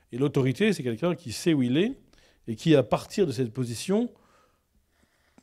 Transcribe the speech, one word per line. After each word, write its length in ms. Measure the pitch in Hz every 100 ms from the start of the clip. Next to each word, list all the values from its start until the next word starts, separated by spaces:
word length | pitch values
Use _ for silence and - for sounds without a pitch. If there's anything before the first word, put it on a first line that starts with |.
| -
Et 60 | 120
l'autorité, 560 | 143 143 131 123 214
c'est 100 | 175
quelqu'un 320 | 123 110 175 170
qui 160 | 117
sait 220 | - 175
où 100 | 147
il 140 | 123 139
est 220 | 226 277 _ _ _ _ -
et 60 | 117
qui, 200 | 165 143
à 80 |
partir 440 | 113 170 - - 165
de 40 |
cette 220 | 117 120
position, 560 | 127 117 113 - 208 240 - _ _ _ _ _ _ _ _ _ _ _ _